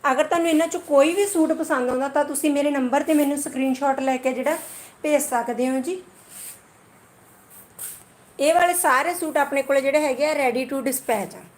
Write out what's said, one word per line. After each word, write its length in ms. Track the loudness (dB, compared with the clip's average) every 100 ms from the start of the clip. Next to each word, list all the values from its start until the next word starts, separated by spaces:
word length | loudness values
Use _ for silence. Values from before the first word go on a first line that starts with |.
ਅਗਰ 220 | 2 0 2
ਤੁਹਾਨੂੰ 220 | 2 2
ਇਹਨਾਂ 180 | 2 2
'ਚੋਂ 140 | -4
ਕੋਈ 340 | 2 4 4
ਵੀ 120 | 2 0
ਸੂਟ 260 | 2 2
ਪਸੰਦ 380 | 0 -2 -2 0
ਆਉਂਦਾ 180 | -2 0
ਤਾਂ 160 | 0
ਤੁਸੀਂ 260 | -2 0 0
ਮੇਰੇ 200 | 2 0
ਨੰਬਰ 320 | 0 0 0
'ਤੇ 120 | 2
ਮੈਨੂੰ 240 | 2 2 -2
ਸਕਰੀਨਸ਼ਾਟ 640 | -4 -2 -2 0 0 0
ਲੈ 160 | 0 0
ਕੇ 160 | -2
ਜਿਹੜਾ 260 | -2 -2 -4 -8 -18 -20 -6
ਭੇਜ 200 | 0 0
ਸਕਦੇ 480 | 2 -4 -2 -2 -2
ਹੋ 80 | -2
ਜੀ। 200 | -4 -8 -12 -20 -20 -20 -18 -20 _ -20 _ -20 -20 _ -20 -20 _ -20 -20 -16 -16 -16 -20 _ -20 0
ਇਹ 160 | 2
ਵਾਲੇ 200 | 4 2
ਸਾਰੇ 400 | 2 2 2 0
ਸੂਟ 220 | -4 -2 0
ਆਪਣੇ 260 | 0 0
ਕੋਲ 180 | 0 0
ਜਿਹੜੇ 200 | 2 0
ਹੈਗੇ 260 | 0 0 0
ਆ 60 |
ready 300 | 2 0 0 -4
to 120 | -4 -4
dispatch 500 | -4 -4 -4 -4 -12
ਆ। 60 | -20